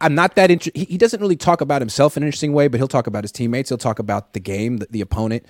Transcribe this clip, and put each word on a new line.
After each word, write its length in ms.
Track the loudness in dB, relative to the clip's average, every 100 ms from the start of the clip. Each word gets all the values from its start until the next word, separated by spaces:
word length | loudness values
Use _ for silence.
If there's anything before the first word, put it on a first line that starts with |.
I'm 120 | 0
not 200 | 2 2 4
that 140 | 6
inter-, 200 | 4 2
he, 100 | -6
he 140 | -6 2
doesn't 220 | 2 2
really 160 | 0 0
talk 240 | 2 2
about 200 | 2 -2
himself 360 | -2 2 2 2
in 60 |
an 20 | -4
interesting 240 | -2 0
way, 140 | 2 2
but 100 | 2
he'll 100 | 0
talk 180 | 0 -2
about 180 | -6
his 80 | -8
teammates. 360 | -6 -4 -2 -4
He'll 100 | -4
talk 200 | -4 -4
about 340 | -4 -4 -4
the 60 | -10
game, 360 | -6 -4 -4 -4
the, 80 | -6
the 100 | -8
opponent. 440 | -4 -4 -2 -4 -8